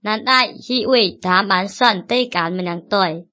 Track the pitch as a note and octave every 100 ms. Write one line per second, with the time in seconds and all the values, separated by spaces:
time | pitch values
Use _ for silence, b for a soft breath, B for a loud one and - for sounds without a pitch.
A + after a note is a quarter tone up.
0 | G#3 A3 A#3+ B3+ B3 - - B3+ A#3+ B3+
1 | F#3+ - F#3 F3+ G3+ F#3 G3 - B3 G3
2 | - B3 B3 F3+ E3 F#3 F3+ F3 - G3+
3 | F#3 E3 F3+